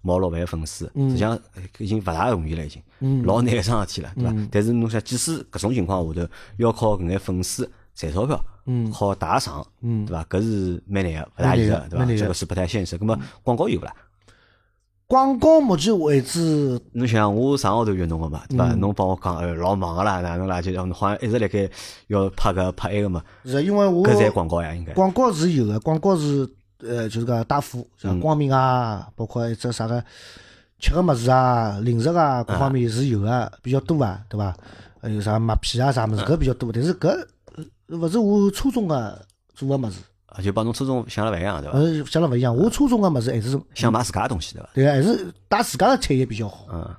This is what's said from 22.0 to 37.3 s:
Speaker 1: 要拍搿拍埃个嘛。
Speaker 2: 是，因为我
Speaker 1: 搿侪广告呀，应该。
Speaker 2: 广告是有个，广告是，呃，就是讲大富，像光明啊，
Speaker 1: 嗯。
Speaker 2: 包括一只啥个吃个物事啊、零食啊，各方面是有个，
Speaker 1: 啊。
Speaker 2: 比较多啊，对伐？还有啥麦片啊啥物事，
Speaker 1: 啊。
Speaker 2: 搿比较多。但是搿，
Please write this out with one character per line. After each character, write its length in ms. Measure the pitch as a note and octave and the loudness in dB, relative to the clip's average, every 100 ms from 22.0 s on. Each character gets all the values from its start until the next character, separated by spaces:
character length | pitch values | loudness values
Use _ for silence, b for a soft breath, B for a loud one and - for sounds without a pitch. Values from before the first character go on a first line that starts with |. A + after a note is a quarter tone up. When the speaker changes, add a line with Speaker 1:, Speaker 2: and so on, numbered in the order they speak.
| B | B
Speaker 1:
要 240 | G#2 G2 | 0 0
拍 220 | - G#2+ | 2 2
搿 180 | F#2 F#2 | 2 -2
拍 200 | F2 - | -2 -4
埃 120 | G#2 | -2
个 60 | G2+ | -2
嘛。 120 | F2 b b | -4 b b
Speaker 2:
是， 200 | B2+ C#3 | -4 -2
因 100 | E3+ | 2
为 140 | G3+ G3+ | 2 4
我 160 | F3 | 4
Speaker 1:
搿 100 | G3 | 4
侪 160 | G#2+ G#2+ | 6 4
广 160 | G#2 E2 | 2 0
告 160 | E2+ | -2
呀， 100 | E2 | -2
应 120 | E2+ | -6
该。 80 | E2 | -4
Speaker 2:
广 180 | D#2+ F#3+ | 2 2
告 220 | F#3 B3+ | 4 2
是 180 | E3 E3+ | 2 2
有 120 | D#3 A2 | 2 2
个， 140 | G#2+ | 0
广 180 | D#3 D#3+ | 0 0
告 180 | G3 F#3 | 2 2
是， 320 | D3 C#3+ C3 - _ _ | 2 0 -2 -8 _ _
呃， 240 | A2+ A#2+ A2 | -6 -4 -4
就 100 | A2+ | -4
是 80 | A#2 | -2
讲 160 | A#2+ | -2
大 180 | A2+ C#3+ | 0 -2
富， 240 | - B2 A#2+ _ | -2 -10 -12 _
像 220 | F#3+ F3 | -4 0
光 180 | D#3 D3+ | 2 2
明 140 | C#3+ | 4
啊， 520 | C3+ C3 B2+ A#2+ G#2+ | 4 4 2 0 -6
Speaker 1:
嗯。 80 | - - | -10 -10
Speaker 2:
包 100 | A2+ | -6
括 240 | A#2+ A#2 | -4 -4
一 40 | A2+ | -4
只 160 | B2 | -6
啥 160 | A#2 A2+ | -4 -2
个 120 | A#2+ B B B B B B B _ | -2 B B B B B B B _
吃 140 | - | 2
个 80 | D3+ | 4
物 100 | F3+ | 2
事 160 | C3 A#2+ | 2 4
啊、 520 | C3 B2+ A#2+ A2 G2+ | 4 4 2 0 -2
零 180 | A#2 A#2 | 0 0
食 80 | B2+ | 2
啊， 340 | F3 D3+ B2+ | 2 2 2
各 120 | A#2 F#2+ | -2 0
方 160 | C3+ | 0
面 160 | C3+ A#2 | 2 0
是 200 | A2 C#3 | 0 0
有 100 | A2 | 0
个， 100 | G#2 | 2
Speaker 1:
啊。 220 | B2 G#2+ - | 0 -2 -8
Speaker 2:
比 100 | B2+ | -2
较 80 | C3+ | -2
多 200 | C3+ D#3+ | 0 0
啊， 200 | A#2 F#2+ G#2+ | 0 -2 -8
对 100 | G#2+ | -4
伐？ 160 | G2+ E2+ B B B B | -4 -6 B B B B
还 60 | A2+ | -6
有 120 | G#2+ | -4
啥 200 | G#2 G#2+ | 0 0
麦 160 | A2+ A2 | 2 0
片 280 | - A#2+ | -2 0
啊 60 | C3+ | 2
啥 160 | B2 A2+ | 2 0
物 80 | |
事， 80 | G#2+ | 0
Speaker 1:
啊。 40 | G2 | 0
Speaker 2:
搿 80 | D#3+ | 2
比 100 | C#3 | 2
较 80 | |
多。 160 | B2 A#2+ | 0 -4
但 80 | A2+ | -2
是 100 | D3+ | -2
搿， 140 | F3+ D#3+ F4+ - | 0 0 0 -4